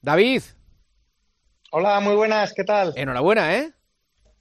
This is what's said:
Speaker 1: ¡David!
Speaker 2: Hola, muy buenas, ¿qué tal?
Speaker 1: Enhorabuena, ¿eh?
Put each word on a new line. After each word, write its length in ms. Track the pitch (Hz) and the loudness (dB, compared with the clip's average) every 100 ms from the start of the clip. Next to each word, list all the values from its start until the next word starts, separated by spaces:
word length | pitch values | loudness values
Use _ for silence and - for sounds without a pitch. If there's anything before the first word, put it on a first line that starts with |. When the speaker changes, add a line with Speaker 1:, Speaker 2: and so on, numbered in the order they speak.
Speaker 1:
¡David! 400 | 135 160 233 247 - _ _ _ _ _ _ _ _ _ _ _ _ | -2 2 2 0 -4 _ _ _ _ _ _ _ _ _ _ _ _
Speaker 2:
Hola, 280 | 156 196 202 | -2 0 0
muy 160 | 202 208 | 2 0
buenas, 380 | 220 214 202 | 2 0 -2
¿qué 100 | 208 | -4
tal? 300 | 190 208 180 131 | -2 0 0 -4
Speaker 1:
Enhorabuena, 600 | 139 123 160 220 160 208 | -6 0 2 2 2 -2
¿eh? 160 | 311 - _ _ _ _ _ _ | -4 -12 _ _ _ _ _ _